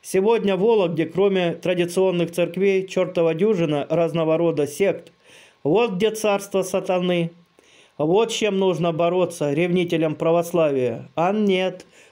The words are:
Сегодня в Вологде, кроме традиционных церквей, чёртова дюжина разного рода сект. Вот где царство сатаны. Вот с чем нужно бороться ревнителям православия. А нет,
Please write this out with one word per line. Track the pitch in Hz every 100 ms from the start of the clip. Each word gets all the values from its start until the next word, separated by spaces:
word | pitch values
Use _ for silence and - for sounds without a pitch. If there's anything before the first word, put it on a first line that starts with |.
Сегодня | - 190 196 226 196
в | 190
Вологде, | 208 220 175 160 160
кроме | 175 202 190 175
традиционных | - 170 175 175 180 190 175 170
церквей, | 175 170 175 196 190 190
чёртова | - 180 180 165
дюжина | 160 208 208 165 147 -
разного | 160 165 156 160 160
рода | 170 151 143
сект. | - 196 156 - _ _ - - _
Вот | 139 175 240
где | 180 214
царство | 214 214 202 202 196
сатаны. | 185 190 185 185 180 175 165 - _ _ _ _ _ _
Вот | 151 190 226
с |
чем | 226 214 196
нужно | 190 165 175
бороться | 160 170 180 175 175 147
ревнителям | 143 180 180 175 170 160 151
православия. | 165 165 170 180 156 139 123 117 -
А | - 170
нет, | 208 208 185 185 180 - _ -